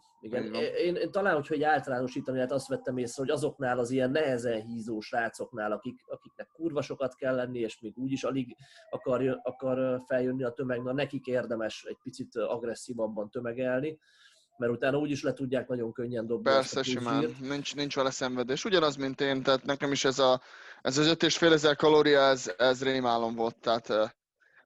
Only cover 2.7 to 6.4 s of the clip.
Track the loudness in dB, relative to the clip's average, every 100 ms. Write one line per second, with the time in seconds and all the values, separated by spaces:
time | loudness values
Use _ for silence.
2.7 | -6 -4 -4 -4 -4 -2 0 -2 -2 -2
3.7 | 0 0 0 2 2 0 0 -2 -4 -4
4.7 | -8 -6 -6 -4 -2 -2 -4 -10 -4 -4
5.7 | -4 -6 -12 -14 -16 -14 -18